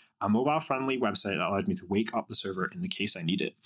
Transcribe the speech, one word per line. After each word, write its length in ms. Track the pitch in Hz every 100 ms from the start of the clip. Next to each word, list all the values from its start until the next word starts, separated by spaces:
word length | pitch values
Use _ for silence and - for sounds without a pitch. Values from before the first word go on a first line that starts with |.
| _ -
a 80 | 104
mobile-friendly 680 | 110 135 156 156 131 135 131
website 400 | 127 - 101 90
that 100 | 90
allowed 200 | 98 95
me 80 | 90
to 100 | -
wake 280 | 98 110
up 140 | 113 -
the 80 | 113
server 300 | 98 92 90
in 160 | 90
the 60 | 92
case 280 | - 101 92
I 80 |
need 180 | 82 92
it. 140 | - -